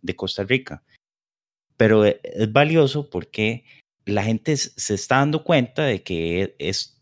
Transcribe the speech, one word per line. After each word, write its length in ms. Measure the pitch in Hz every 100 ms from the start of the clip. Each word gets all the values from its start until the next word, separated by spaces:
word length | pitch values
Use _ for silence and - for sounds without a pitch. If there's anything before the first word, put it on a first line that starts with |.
de 140 | 90 -
Costa 280 | 95 -
Rica. 400 | 98 123 131 - _ _ _ _ _ _ _ _ _ -
Pero 300 | 110 110 104
e-, 160 | -
es 280 | - 98 110
valioso 560 | 143 151 165 135 147 143
porque 560 | 90 - - 107 120 - _ _ _ -
la 180 | 104
gente 300 | 110 110 -
s-, 180 | 143 - -
se 160 | -
está 240 | 101 - 135
dando 260 | 147 156
cuenta 400 | 160 156 120 -
de 180 | 143 101
que 540 | - 82 82 87 98 -
es-, 420 | 78 98 - _